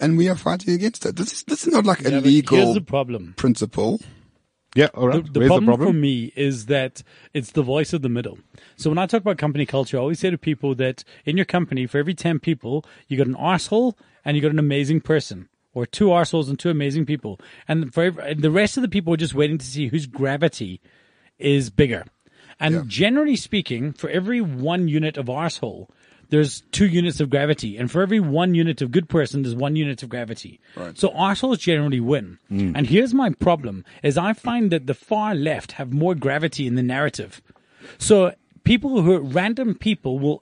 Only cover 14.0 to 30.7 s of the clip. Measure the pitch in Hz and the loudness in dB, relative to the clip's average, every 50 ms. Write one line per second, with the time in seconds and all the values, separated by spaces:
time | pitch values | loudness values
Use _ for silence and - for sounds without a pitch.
14 | _ _ _ _ - 143 147 147 143 151 147 156 151 143 143 143 143 135 160 160 | _ _ _ _ -4 -2 0 2 2 2 2 2 2 2 2 0 0 0 0 0
15 | - - 156 151 - - 104 90 92 - _ _ _ _ - 127 120 - - - | 2 2 0 0 0 -2 -8 -16 -16 -20 _ _ _ _ -8 -6 -6 -6 -2 2
16 | 214 196 175 170 160 - - 165 151 131 139 - - 175 170 147 143 143 135 160 | 4 4 6 4 4 2 0 -2 -2 -2 -4 -4 -2 -2 -2 0 -2 -2 -2 -2
17 | 156 127 151 135 - 107 98 - - - - - - - 156 160 160 131 - 165 | -2 -2 -4 -4 -6 -8 -12 -14 -16 -20 -20 -14 -6 -4 -2 -2 -2 -2 -2 0
18 | 170 185 170 160 143 143 156 151 147 156 156 185 214 208 - 269 247 214 160 202 | 0 0 0 -4 -6 -6 -4 0 0 2 4 4 2 2 0 -2 -2 0 0 -2
19 | 175 165 170 156 165 143 123 135 147 151 156 156 127 127 127 143 151 120 117 165 | 0 0 0 0 0 -2 0 0 0 0 0 -2 -6 -8 -6 -6 -4 -2 -2 -4
20 | 147 127 117 - 135 135 139 143 165 160 - - 117 95 92 90 _ _ _ _ | -4 -6 -6 -4 -2 -2 0 0 0 -2 -2 -4 -8 -10 -10 -12 _ _ _ _
21 | _ _ _ _ _ _ _ - - 143 143 139 131 117 98 - 147 131 117 92 | _ _ _ _ _ _ _ -4 0 2 2 2 0 0 2 2 2 2 0 -2
22 | 80 - - _ _ _ _ _ - - - - 151 156 160 165 143 117 95 113 | -8 -10 -20 _ _ _ _ _ -20 -20 -8 -4 -2 0 0 0 -2 -4 -2 0
23 | 180 208 247 285 302 294 269 - - - - 208 165 - 127 113 127 151 139 - | 2 2 2 2 2 2 0 -2 -2 -2 -4 -4 -2 -2 -4 -6 -6 -6 -6 -8
24 | - 151 143 180 185 202 247 240 220 170 135 127 127 156 170 180 180 160 147 156 | -8 -4 -4 -4 -2 -2 -2 -4 -4 -4 -4 -4 -4 -2 -2 0 0 0 0 0
25 | 156 156 151 147 135 120 127 143 165 170 - - - 113 98 - 92 - _ _ | -2 -2 -4 -6 -6 -6 -6 -4 -4 -6 -6 -6 -8 -8 -8 -10 -16 -20 _ _
26 | _ _ _ _ _ _ - 151 151 139 - - - _ - - 202 202 165 175 | _ _ _ _ _ _ 2 2 2 2 0 -6 -12 _ 0 2 4 4 4 4
27 | 175 175 143 - 156 139 123 139 139 147 151 - - 110 101 107 123 120 - 165 | 2 2 0 -2 0 0 0 2 2 2 0 0 -2 -6 -6 -6 -6 -2 0 0
28 | 190 185 214 220 190 151 135 156 175 185 180 165 165 165 143 - 139 123 120 185 | 0 2 2 2 2 2 2 2 2 2 4 2 2 2 0 -2 -2 0 0 0
29 | 170 - - 165 143 117 - 143 135 123 117 120 135 143 151 156 151 143 135 - | 0 2 0 0 0 0 -2 -4 -4 -4 -4 -4 -2 -2 -2 -2 -2 -2 -4 -6
30 | - 120 123 123 117 110 117 - - - - - _ _ | -10 -10 -10 -10 -10 -10 -12 -14 -16 -18 -20 -20 _ _